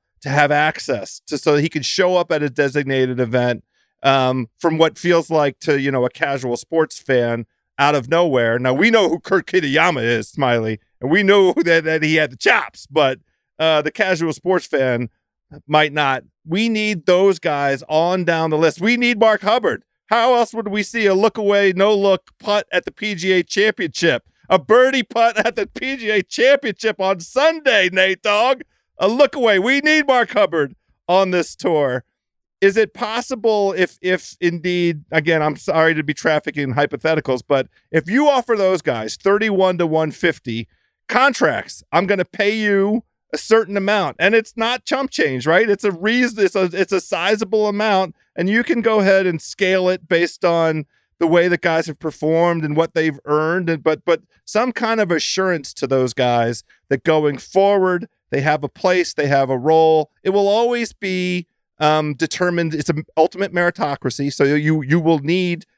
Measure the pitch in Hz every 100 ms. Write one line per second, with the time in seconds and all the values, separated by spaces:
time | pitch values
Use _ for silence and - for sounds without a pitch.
0 | _ _ 139 143 147 147 156 - - 117
1 | 98 - - 143 160 147 156 147 123 -
2 | 180 180 170 156 147 123 139 143 135 131
3 | 127 127 117 123 123 117 - _ _ _
4 | 139 135 127 131 113 _ 170 160 160 -
5 | 175 170 156 160 143 - - 143 135 131
6 | 123 - 147 131 127 120 - 165 - -
7 | - 127 117 117 113 _ _ - 143 147
8 | 120 165 175 127 117 120 127 135 226 226
9 | 180 160 - 190 - 180 143 151 175 143
10 | 117 117 104 - 131 120 110 110 _ -
11 | 131 170 190 202 190 - 170 165 156 160
12 | 156 156 143 123 294 226 120 - - 147
13 | 135 131 _ _ _ - 160 151 151 -
14 | 190 170 165 - 175 180 - 143 131 120
15 | 120 _ _ _ _ 143 - 151 151 151
16 | 143 131 - _ 156 190 233 220 214 185
17 | - 180 196 170 170 143 139 135 - 156
18 | 175 185 170 165 165 156 160 165 208 240
19 | 240 214 220 208 196 240 202 120 _ _
20 | - 233 240 240 226 226 208 208 190 233
21 | 202 190 220 226 202 202 196 180 202 202
22 | 196 190 _ _ - 208 - 180 - -
23 | 214 180 185 185 170 196 214 - 170 -
24 | 170 123 _ _ - 190 135 233 262 262
25 | 226 233 233 208 233 233 202 - 262 269
26 | 226 214 - - 254 277 233 190 220 208
27 | 190 185 - 254 311 330 285 214 180 190
28 | 190 190 208 208 247 269 - _ _ -
29 | - 247 277 294 233 196 220 277 302 311
30 | 285 254 233 - 185 165 139 - _ _
31 | - 185 190 180 160 - - 160 135 123
32 | - _ _ _ _ - 196 202 220 -
33 | 214 226 - 247 220 208 196 180 175 -
34 | 185 185 - - 175 170 180 175 170 151
35 | - 160 151 160 151 143 - 160 160 156
36 | 147 147 165 151 156 147 131 127 147 139
37 | 160 156 139 127 - 139 - _ _ 160
38 | 165 247 294 269 240 220 190 180 147 117
39 | 110 - 196 202 220 196 185 175 170 160
40 | 160 - 175 - 127 113 113 _ _ _
41 | - 247 277 240 170 104 - - - 160
42 | 190 196 175 - 208 220 208 196 196 220
43 | - _ - - - 220 190 202 196 208
44 | 151 - 180 226 220 233 226 247 - 269
45 | 269 - 156 127 139 175 226 202 208 170
46 | 208 247 240 220 190 196 185 175 190 190
47 | - 180 185 214 196 214 208 208 214 190
48 | 185 - _ - 180 220 240 233 226 214
49 | 190 190 185 160 - - 190 190 185 185
50 | - 170 170 - 175 170 165 156 143 _
51 | _ - 165 170 175 175 175 165 165 147
52 | 160 - 151 165 175 170 156 147 165 165
53 | 160 143 - 151 156 180 170 160 156 156
54 | - 165 _ _ - 214 254 - 226 226
55 | 190 160 - - 190 165 135 - 127 131
56 | 127 117 123 120 117 117 - _ - 139
57 | 170 156 151 135 - 190 196 202 185 175
58 | 220 _ - 135 147 151 143 - 180 185
59 | 170 - 143 139 131 127 143 160 160 156
60 | 147 _ 190 202 202 214 233 240 226 -
61 | 190 185 180 180 170 _ _ - 151 156
62 | 151 135 - - 180 170 165 151 143 156
63 | - - 160 180 196 180 175 - 156 139
64 | 131 - 143 - 143 151 151 156 135 170
65 | 160 156 143 180 180 170 -